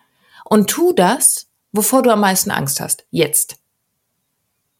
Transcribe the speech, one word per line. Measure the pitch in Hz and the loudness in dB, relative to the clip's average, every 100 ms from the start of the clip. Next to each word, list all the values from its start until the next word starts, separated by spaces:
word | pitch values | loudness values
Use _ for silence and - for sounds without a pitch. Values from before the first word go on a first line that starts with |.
| _ _ _ - | _ _ _ -20
und | - 214 202 | 0 2 2
tu | - 349 | 0 0
das, | 349 180 269 - - - _ _ | 2 2 2 -2 -2 -10 _ _
wovor | 202 214 262 | -4 0 2
du | 247 | 2
am | 214 | 2
meisten | 202 185 202 | 2 0 -2
Angst | - 143 - | -4 -4 -6
hast. | 160 - _ | -6 -8 _
Jetzt. | 165 151 - - - _ _ _ _ _ _ _ _ _ _ _ | -2 -2 -2 -6 -10 _ _ _ _ _ _ _ _ _ _ _